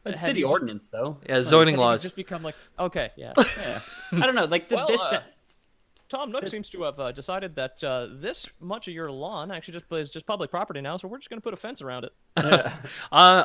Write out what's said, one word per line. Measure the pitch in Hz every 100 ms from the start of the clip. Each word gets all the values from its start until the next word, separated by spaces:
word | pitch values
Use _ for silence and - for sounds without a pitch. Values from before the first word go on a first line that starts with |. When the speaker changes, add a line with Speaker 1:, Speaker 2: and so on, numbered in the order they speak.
Speaker 1:
It's | 214 156
Speaker 2:
have | 170
Speaker 1:
city | 226
Speaker 2:
you | 135
just |
Speaker 1:
ordinance, | 170 123 104 -
though. | 110 135 143 -
Speaker 3:
Yeah, | 131
Speaker 2:
Like, | 123
Speaker 3:
zoning | 156 160
Speaker 2:
have | 139
you |
Speaker 3:
laws. | 120 113
Speaker 2:
just | 180 190
become | 190 170
like, | 160 - - -
okay, | 180 170 117 -
yeah. | 117
Speaker 1:
<laughs> | -
Yeah. | 233 - 156 110 - - -
I | 170
don't | 254 247
know, |
like, | 160 170 -
the, | 233
Speaker 2:
Well, | 208
Speaker 1:
this | 233
Speaker 2:
uh, | 185
Speaker 1:
se- | - - _ _ _ _ _ _ _ _
Speaker 2:
Tom | 262 277
Nook | 247
Speaker 1:
this | 196
Speaker 2:
seems | 214 202
to | 185
have, | 156 139
uh, | 131
decided | 127 135 190 190 147
that, | 131 -
uh, | 143 127 117
this | 131 185 - - -
much | 175 220 190
of |
your | 165 160
lawn | 135 165 190 170
actually | 175 170
just | 170 -
is | 165 143
just | 165 -
public | 202 156
property | 180 214 151
now, | 139 180
so | 185
we're | 254
just | -
gonna | 226
put | 226
a | 196
fence | 220 285
around | 135 127
it. | 120 - _ -
Speaker 1:
Yeah. | 147 185 - - -
Speaker 3:
<laughs> | - -
Uh, | 147 180 185